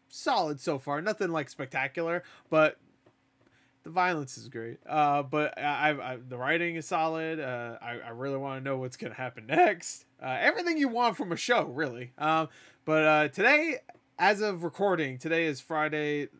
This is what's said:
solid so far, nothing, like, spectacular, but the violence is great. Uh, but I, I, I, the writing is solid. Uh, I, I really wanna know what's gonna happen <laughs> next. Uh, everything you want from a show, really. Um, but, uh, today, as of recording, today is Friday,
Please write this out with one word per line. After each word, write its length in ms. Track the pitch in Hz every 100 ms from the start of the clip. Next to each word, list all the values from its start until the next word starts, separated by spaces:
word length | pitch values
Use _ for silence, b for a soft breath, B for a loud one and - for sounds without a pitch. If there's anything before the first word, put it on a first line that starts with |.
| _
solid 500 | - 311 240 165 147
so 180 | - 143
far, 240 | 127 143
nothing, 300 | 185 214 185
like, 180 | 165 139
spectacular, 720 | - 131 131 139 - 165 175 B B _
but 300 | 156 156 - _ _ _ _ _ _ _ b b b -
the 80 |
violence 440 | 170 180 165 135 -
is 120 | 113
great. 300 | 117 113 - -
Uh, 380 | 151 147 143
but 340 | 135 151 151 -
I, 340 | 143 139 151
I, 200 | 143 120
I, 60 | 127
the 200 | 127 123
writing 380 | 127 165 170 165
is 100 | 151
solid. 540 | 170 160 160 160 160
Uh, 380 | 135 123 120 117
I, 180 | 117 120
I 100 | 117
really 260 | 117 135 139
wanna 240 | 139 131
know 160 | 135 135
what's 220 | 127 127
gonna 160 | -
happen 320 | 110 127 117 110
<laughs> 20 |
next. 560 | 160 359 175 - - - _
Uh, 140 | 131 131
everything 360 | 208 349 349 320
you 100 | 277
want 280 | 233 240 180
from 160 | 202
a 60 | 165
show, 260 | - 240 143
really. 460 | 127 151 120 123 -
Um, 320 | 151 160 156 B B B -
but, 180 | 156 156
uh, 220 | 151 151
today, 480 | 139 226 302 330 - - - _ -
as 240 | 185 202
of 220 | 214 185
recording, 560 | 165 - 202 175 143 127
today 260 | 160 165 165
is 160 | 135
Friday, 680 | - 156 151 151 147 147 143